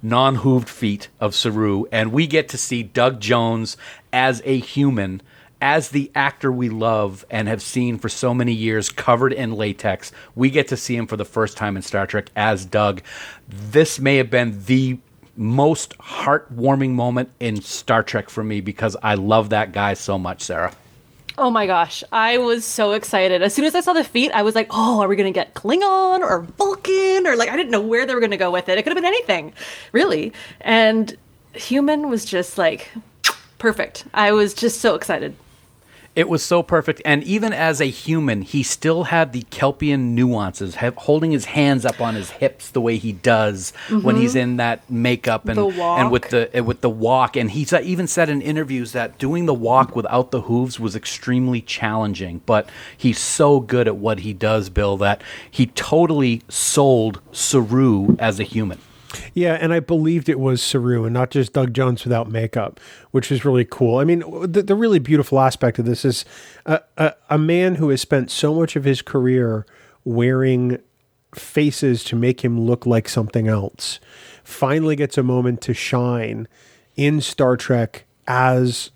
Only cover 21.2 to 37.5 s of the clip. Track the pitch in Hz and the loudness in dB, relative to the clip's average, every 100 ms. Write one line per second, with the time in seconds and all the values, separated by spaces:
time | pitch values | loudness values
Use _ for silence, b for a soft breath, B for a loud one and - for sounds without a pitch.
21.2 | _ - 262 226 196 185 170 - - 220 | _ -4 0 0 0 0 0 -4 -6 -2
22.2 | 220 240 247 233 220 - 208 208 208 202 | 0 2 0 -2 -4 -2 0 0 -2 0
23.2 | 185 180 190 214 302 339 349 339 294 240 | 2 2 2 2 0 0 0 0 0 0
24.2 | 269 220 208 220 220 - 226 233 196 196 | 0 2 0 0 -2 0 0 2 2 2
25.2 | 190 185 165 - 202 320 403 381 381 370 | 0 0 -4 -6 -2 0 2 2 2 0
26.2 | 370 180 170 - 403 381 - 381 381 381 | 0 -2 -4 -4 -2 -2 -2 0 2 2
27.2 | 359 247 226 262 311 226 214 233 262 254 | 2 0 -2 -4 -2 -2 0 -2 0 0
28.2 | 226 202 180 180 180 185 220 359 349 427 | 0 0 0 -2 0 -2 0 0 0 -2
29.2 | 480 180 151 - B B B 226 370 156 | 0 -2 -4 -14 B B B 0 2 0
30.2 | 220 B B B - 226 220 220 214 - | -4 B B B 2 4 4 2 -2 -8
31.2 | _ _ _ - - 262 285 302 294 233 | _ _ _ -18 -2 0 2 0 -2 -4
32.2 | - 185 175 - 170 - - 226 - _ | -4 -4 -4 0 -2 -2 -12 -18 -20 _
33.2 | - - - _ 233 214 - - - - | -6 -6 -16 _ -2 -2 -6 -8 -8 2
34.2 | 208 214 208 202 233 226 233 156 - 175 | 4 4 2 0 -2 0 0 0 -2 -4
35.2 | 147 143 _ _ _ _ b b b - | -4 -10 _ _ _ _ b b b -2
36.2 | 165 165 - 175 165 170 160 156 151 147 | 0 0 2 0 2 0 0 -4 0 0
37.2 | 143 208 220 | 2 -2 -2